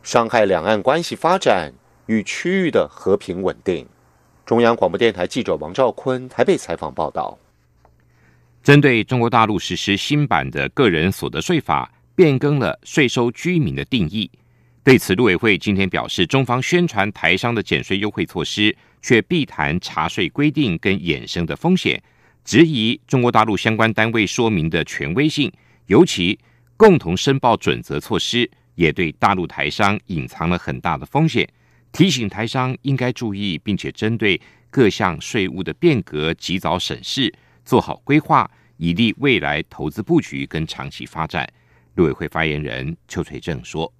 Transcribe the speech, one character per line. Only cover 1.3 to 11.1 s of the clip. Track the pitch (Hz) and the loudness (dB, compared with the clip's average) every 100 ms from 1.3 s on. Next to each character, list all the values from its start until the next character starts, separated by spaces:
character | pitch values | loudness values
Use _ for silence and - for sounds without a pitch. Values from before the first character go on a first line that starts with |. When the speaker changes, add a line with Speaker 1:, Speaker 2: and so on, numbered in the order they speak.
| 190 | 2
Speaker 1:
展 | 139 98 76 65 _ _ - | 2 0 -2 _ _ _ -4
与 | 110 | -4
区 | 98 - 170 190 | -2 -6 -2 -2
域 | 175 | 0
的 | 113 76 | 0 -2
和 | - - | -4 -2
平 | 101 - 90 | 0 -2 -6
稳 | 92 - | -6 -4
定。 | - 82 60 _ _ _ _ _ | -6 -6 -8 _ _ _ _ _
中 | - 117 | -2 2
央 | 117 | 2
广 | 117 92 | 2 -2
播 | 92 | 2
电 | 117 | 0
台 | 90 90 | 0 -6
记 | - | -4
者 | 101 78 | -4 -4
王 | 78 | -6
兆 | 95 127 | -2 -2
坤 | - 135 127 127 | -2 -6 -6 -6
台 | - | -2
北 | - 170 | 0 0
采 | - | -4
访 | - 78 | -8 -8
报 | 65 78 | -6 -6
道。 | - 53 - _ _ _ _ _ _ _ _ _ _ _ _ | -4 -10 -12 _ _ _ _ _ _ _ _ _ _ _ _
Speaker 2:
针 | - 143 | 6 6
对 | 143 117 | 6 2
中 | 101 127 | 0 0
国 | 117 | 2
大 | 117 | 4
陆 | 110 98 | 4 0
实 | - | -4
施 | 90 - | -4 0
新 | 98 - 147 143 | -2 0 0 2
版 | 85 67 | 0 0
的 | 71 69 | -4 -4
个 | - 120 | 2 2
人 | 80 87 | 2 0